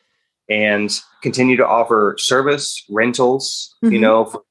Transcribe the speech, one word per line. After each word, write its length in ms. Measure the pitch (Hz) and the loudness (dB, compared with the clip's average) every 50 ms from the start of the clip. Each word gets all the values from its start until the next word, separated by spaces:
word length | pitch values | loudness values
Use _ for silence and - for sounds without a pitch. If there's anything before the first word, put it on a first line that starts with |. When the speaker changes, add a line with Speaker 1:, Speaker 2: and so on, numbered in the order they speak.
| _ _ _ _ _ _ _ _ _ - | _ _ _ _ _ _ _ _ _ -4
Speaker 1:
and 480 | 107 107 107 107 104 104 104 101 - - - _ _ _ | -2 -2 0 0 0 0 -2 -4 -6 -8 -10 _ _ _
continue 380 | - 117 - 127 127 127 127 123 | -8 -6 -2 0 2 2 4 4
to 80 | - | 2
offer 500 | - 107 117 117 - 117 107 104 98 - - | 2 2 2 2 2 2 2 2 0 -2 -2
service, 640 | - - 131 131 131 143 143 143 143 - - - - - | -2 0 0 0 2 0 -2 -2 -4 -8 -10 -12 -12 -6
rentals, 880 | 104 107 113 120 120 127 127 123 131 135 - - - - - - _ _ 226 | -2 -2 0 0 0 0 2 2 0 0 -4 -6 -8 -10 -12 -14 _ _ 0
you 80 | 226 | 0
Speaker 2:
Mm-hmm. 100 | 202 110 | 2 4
Speaker 1:
know, 240 | 110 110 110 113 110 - | 4 4 4 4 2 0
f-, 80 | - - - _ | -6 -12 -16 _